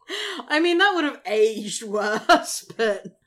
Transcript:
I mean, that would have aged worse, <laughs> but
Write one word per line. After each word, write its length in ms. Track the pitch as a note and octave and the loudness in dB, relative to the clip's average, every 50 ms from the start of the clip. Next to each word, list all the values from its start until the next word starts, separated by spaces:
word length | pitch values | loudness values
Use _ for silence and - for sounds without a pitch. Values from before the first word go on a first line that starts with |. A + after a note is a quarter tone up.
| _ - F4+ G#4 G#4+ G4+ F#4+ D#4 A#3+ | _ -10 -10 -8 -8 -8 -8 -10 -6
I 120 | B3+ D4 D4+ | -2 0 0
mean, 180 | E4 F4 F4 | 2 2 2
that 160 | E4+ F#4+ G4+ F#4 | 4 4 2 2
would 100 | E4+ D4+ | 2 -2
have 160 | C#4+ B3 - - | -2 -4 -6 -6
aged 580 | F#3 G#3 A3 G#3+ A3+ G#3+ G#3+ G#3 G3+ - - A#3 | -2 2 2 2 2 2 -2 -8 -8 -8 -8 -8
worse, 840 | G#3+ G3 G#3 G3+ G#3+ G#3+ A3 - - F4 D#4 D#4+ - - - - - | -6 -4 -4 -2 -2 -2 0 4 4 4 4 4 0 -8 -10 -10 -10
<laughs> 60 | - | -4
but 260 | - A3+ G#3+ G3 - - - - _ _ | -2 0 0 0 -2 -6 -16 -20 _ _